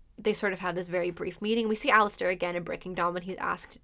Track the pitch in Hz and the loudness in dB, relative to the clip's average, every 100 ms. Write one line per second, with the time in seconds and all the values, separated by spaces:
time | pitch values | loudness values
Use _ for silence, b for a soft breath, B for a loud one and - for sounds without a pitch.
0 | - - 214 208 202 185 180 175 175 180 | -20 -4 -2 0 0 -2 -2 -2 -2 -2
1 | 175 170 185 175 214 226 220 214 285 220 | -2 -2 -8 -4 0 2 2 2 6 6
2 | 208 - 180 185 180 175 170 - 185 185 | 6 2 0 0 -2 -2 -4 -6 -6 -2
3 | 175 180 180 185 180 180 - - | 0 0 -6 -6 -4 -4 -8 -16